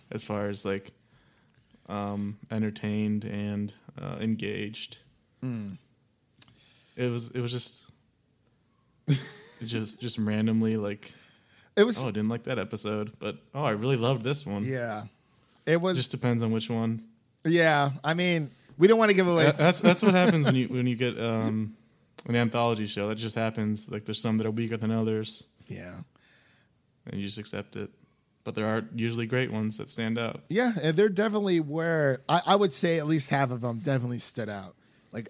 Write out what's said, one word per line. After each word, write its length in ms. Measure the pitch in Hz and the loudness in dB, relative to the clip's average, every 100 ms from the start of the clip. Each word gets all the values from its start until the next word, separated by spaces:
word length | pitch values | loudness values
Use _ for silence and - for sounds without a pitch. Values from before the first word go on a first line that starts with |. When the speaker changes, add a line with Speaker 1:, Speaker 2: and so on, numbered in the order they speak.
| - | -12
Speaker 1:
As 140 | 107 | -12
far 240 | - 104 101 | -6 -6 -4
as, 160 | 98 | -4
like, 260 | 101 98 - - _ _ _ _ _ _ _ _ - | -4 -6 -8 -20 _ _ _ _ _ _ _ _ -10
um, 480 | 101 104 101 101 104 - | -6 -6 -4 -6 -8 -8
entertained 720 | 110 107 107 107 107 107 107 | -4 -4 -4 -4 -2 -2 -2
and, 480 | 110 104 104 104 104 - - - | -4 -6 -6 -4 -6 -10 -20 -14
uh, 200 | 95 90 | -12 -6
engaged. 800 | 110 110 104 101 104 110 - - _ _ _ _ | -4 -4 -4 -6 -8 -10 -12 -14 _ _ _ _
Speaker 2:
Mm. 380 | 131 117 101 - _ _ _ _ _ _ - - - _ _ - | -8 -8 -8 -12 _ _ _ _ _ _ -20 -20 -20 _ _ -6
Speaker 1:
It 160 | 123 | -4
was, 160 | 120 117 | -4 -6
it 100 | 123 | -6
was 120 | 120 | -4
just, 400 | 123 - - - _ _ _ _ _ _ _ _ _ _ _ - | -4 -6 -8 -18 _ _ _ _ _ _ _ _ _ _ _ 0
Speaker 2:
<laughs> 580 | 139 - - - - | 0 -2 -16 -20 -14
Speaker 1:
just, 360 | 113 113 107 - | -6 -6 -6 -6
just 180 | 120 110 | -6 -2
randomly, 580 | 107 107 113 110 110 110 | 0 2 2 2 2 0
like, 360 | 101 101 - - - _ _ _ _ - | -2 -6 -12 -20 -20 _ _ _ _ 2
Speaker 2:
It 80 | |
was 180 | 220 220 | 4 2
Speaker 1:
"Oh, 60 | 127 | -4
I 20 | |
didn't 180 | 104 107 | -2 -2
like 120 | 117 | -2
that 160 | - 123 | -4 -4
episode, 540 | 92 107 104 107 104 - | -4 -4 -4 -4 -4 -8
but, 160 | 107 - _ | -10 -10 _
oh, 80 | 135 | -4
I 80 | 143 | 0
really 260 | 104 123 131 | 0 0 2
loved 280 | 120 131 | 2 0
this 200 | 113 147 | -2 -4
one." 200 | - 104 | -4 -4
Speaker 2:
Yeah. 400 | 120 131 120 107 107 - _ _ _ _ | -4 -4 -6 -8 -10 -18 _ _ _ _
It 160 | - 165 | 0 2
was 160 | 185 160 | 2 0
Speaker 1:
Just 140 | 127 | -2
depends 320 | 127 123 117 | -2 0 0
on 80 | 113 | 0
which 180 | 113 110 | -2 -2
one. 300 | 117 113 113 - _ _ _ | -2 -2 -4 -8 _ _ _
Speaker 2:
Yeah, 480 | 160 170 160 147 143 135 | 0 4 4 4 2 0
I 120 | 143 | -2
mean, 360 | 165 180 170 143 - - - | 0 2 0 -2 -10 -18 6
we 100 | 185 | 8
don't 100 | 226 | 8
wanna 160 | 220 | 6
give 140 | 190 185 | 6 6
away 160 | 170 | 6
Speaker 1:
That, 120 | 151 151 | 6 6
that's, 200 | 156 175 | 4 6
that's 240 | 214 185 | 6 6
what 120 | 214 | 6
happens 300 | 180 180 165 | 8 6 6
when 120 | 139 131 | 4 4
Speaker 2:
<laughs> 0 | |
Speaker 1:
you, 100 | 123 | 2
when 220 | 127 123 | 0 0
you 80 | 117 | 0
get, 240 | 123 - | -2 0
um, 560 | 117 113 110 110 107 - _ _ _ - - | 0 0 0 0 -4 -8 _ _ _ -14 -2
an 80 | |
anthology 520 | 120 117 120 117 110 104 | 2 2 2 0 0 -2
show. 180 | 101 101 | -4 -4
That 80 | |
just 220 | 110 113 110 | -4 -6 -4
happens. 520 | 113 110 107 104 - | -4 -2 -2 -4 -6
Like, 180 | 104 104 | -10 -6
there's 140 | 107 | -4
some 180 | 117 110 | 0 0
that 80 | 110 | 0
are 20 | |
weaker 260 | 110 117 113 | -2 -4 -4
than 140 | 110 | -2
others. 560 | 113 110 110 110 - - _ - | 0 0 -2 -4 -8 -12 _ -14
Speaker 2:
Yeah. 260 | 95 90 92 - _ _ _ _ _ _ _ _ _ | -12 -12 -14 -16 _ _ _ _ _ _ _ _ _
Speaker 1:
And 160 | - 98 | -12 -8
you 60 | 98 | -6
just 100 | 101 | -6
accept 400 | 104 104 101 101 | -6 -8 -8 -10
it. 140 | 98 - _ _ _ _ | -10 -14 _ _ _ _
But 120 | - | -10
there 100 | 110 107 | -4 0
are 200 | 110 110 117 | 0 -2 -4
usually 300 | 113 117 117 | -2 -2 -2
great 260 | 127 127 | 0 0
ones 240 | 110 107 110 | -2 -4 -4
that 140 | - | -6
stand 280 | - 113 113 | -4 -2 -2
out. 220 | 117 - - | -4 -6 -4
Speaker 2:
Yeah, 240 | 190 247 208 | 0 0 2
and 140 | 151 160 | 2 4
there 140 | 214 | 4
definitely 500 | 185 214 208 202 170 | 4 0 0 2 2
were. 640 | 151 156 165 165 143 127 - | 0 -2 0 2 2 0 2
I, 140 | 165 170 | 2 4
I 100 | 202 | 4
would 160 | 196 | 4
say 240 | - 175 165 | 2 2 2
at 100 | 147 | 2
least 220 | 160 - | 0 2
half 220 | 139 135 | 2 2
of 100 | 123 | 0
them 200 | 120 117 | -4 -4
definitely 380 | 107 135 120 120 | 0 0 0 -4
stood 280 | - - 107 | -4 -6 -6
out. 280 | 101 92 - _ _ _ | -8 -12 -18 _ _ _
Like, 160 | 113 110 | -12 -10